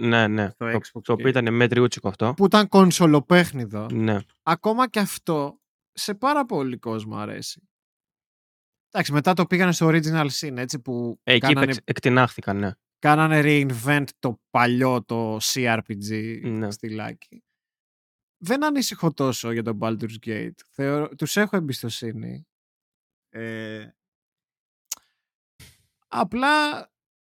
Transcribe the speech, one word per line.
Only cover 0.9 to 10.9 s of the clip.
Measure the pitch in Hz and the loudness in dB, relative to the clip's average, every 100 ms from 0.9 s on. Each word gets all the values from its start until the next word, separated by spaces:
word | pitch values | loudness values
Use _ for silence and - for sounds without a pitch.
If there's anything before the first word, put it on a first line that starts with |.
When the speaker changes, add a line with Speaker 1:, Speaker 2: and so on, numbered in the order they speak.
| 120 | -10
Speaker 1:
το | - | -2
οποίο | 113 127 | 0 2
Speaker 2:
και | 131 | 2
Speaker 1:
ήταν | 113 | 2
μετριούτσικο | 117 120 120 120 - 101 | 2 4 4 2 0 -6
αυτό. | - 113 156 | -2 -2 2
Speaker 2:
που | |
ήταν | 196 214 202 | 4 4 4
κονσολοπέχνιδο. | 196 185 - 170 147 - 180 170 135 110 107 110 | 6 6 6 6 4 6 4 4 -2 -8 -8 -4
Speaker 1:
Ναι. | 120 110 101 - _ | -2 0 0 -4 _
Speaker 2:
Ακόμα | - 170 214 226 254 | -2 0 0 0 0
και | 220 | 0
αυτό, | 196 - - 156 143 - _ _ _ | -2 -4 -4 -4 -4 -10 _ _ _
σε | - - | -10 -8
πάρα | 208 262 294 262 | -2 0 0 0
πολύ | 180 131 123 | -2 -2 -4
κόσμο | 120 110 107 107 | -6 -6 -6 -8
αρέσει. | 104 104 110 - _ _ _ _ _ _ _ _ _ _ _ _ _ | -8 -8 -12 -14 _ _ _ _ _ _ _ _ _ _ _ _ _
Εντάξει, | 202 160 | -6 0
μετά | 147 160 | 2 2
το | 185 175 | 2 2
πήγανε | 180 185 | 2 2
στο | 165 160 | 2 4
Original | 160 156 160 147 | 4 2 0 -2
Sin, | - 151 123 | -4 -8 -8
έτσι, | 127 123 | -6 -8
που | 131 | -6